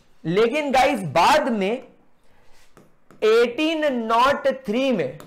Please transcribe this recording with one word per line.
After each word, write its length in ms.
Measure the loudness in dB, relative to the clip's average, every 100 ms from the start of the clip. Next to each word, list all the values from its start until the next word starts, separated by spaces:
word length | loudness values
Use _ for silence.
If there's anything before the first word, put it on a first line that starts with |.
| _ -12
लेकिन 460 | -4 0 0 0 -2
guys, 300 | 2 2 0
बाद 480 | -2 2 4 4 2
में 340 | -2 -2 -4 -10 _ _ _ _ -20 -20 -20 -20 -20 -20 _ _ -4
एटीन 680 | 2 2 2 -2 -4 -2 -2
नॉट 560 | -2 0 2 2 2 -2
थ्री 440 | -4 -4 -2 0
में 260 | -2 -4 -8